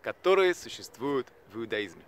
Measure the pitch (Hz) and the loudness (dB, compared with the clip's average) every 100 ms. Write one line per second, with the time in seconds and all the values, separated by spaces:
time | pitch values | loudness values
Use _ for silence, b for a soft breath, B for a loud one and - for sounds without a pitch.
0 | 113 - 180 190 185 170 113 - - - | -8 -2 4 6 4 0 -8 -14 -14 -8
1 | 135 139 120 - - 107 113 107 101 82 | -2 -2 -4 -16 -14 -10 -4 -4 -4 -10